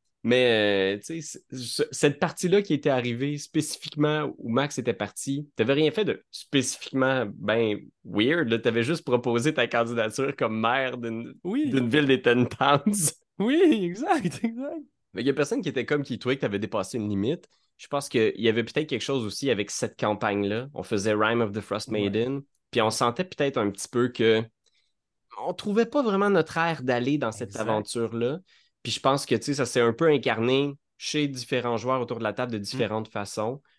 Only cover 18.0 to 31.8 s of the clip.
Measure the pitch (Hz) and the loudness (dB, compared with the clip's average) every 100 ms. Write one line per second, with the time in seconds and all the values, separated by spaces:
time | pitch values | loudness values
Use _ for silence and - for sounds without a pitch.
18 | 139 123 110 - 113 110 113 - 156 120 | -2 2 2 2 2 2 0 -4 -2 -4
19 | - 135 104 - 139 107 101 - 110 - | -2 -2 -2 -2 0 0 -2 -4 -6 -2
20 | 113 101 107 101 101 110 135 143 - 107 | -2 0 0 0 0 -2 -6 -10 -4 -2
21 | 107 107 107 117 110 104 - 104 - 107 | 0 2 2 2 0 -4 -6 -6 -4 -2
22 | 101 107 123 139 139 _ _ 117 110 110 | 0 0 -2 -4 -10 _ _ 0 2 2
23 | 120 120 185 - 143 135 104 101 - 120 | 0 0 -4 -2 0 0 0 -2 -4 0
24 | 123 - 113 110 113 _ _ _ _ _ | 0 2 4 4 0 _ _ _ _ _
25 | _ _ _ 101 139 180 208 202 226 294 | _ _ _ -10 -8 -6 -2 0 0 0
26 | 233 196 202 190 156 165 165 151 127 120 | 2 2 4 2 2 -2 -2 -2 -2 0
27 | 123 147 117 107 113 113 110 107 104 120 | 0 0 -2 -6 -8 -6 -2 -2 -2 -4
28 | 113 113 120 165 - _ _ _ 117 - | -4 -2 -2 -4 -10 _ _ _ -8 -2
29 | 135 139 - 113 - 139 123 131 117 113 | 2 2 2 0 0 -2 0 4 4 4
30 | 165 143 123 110 117 135 143 139 _ _ | 4 4 2 0 2 2 0 -6 _ _
31 | - 151 147 131 113 127 120 113 | -6 -2 -2 -4 -4 -2 0 -2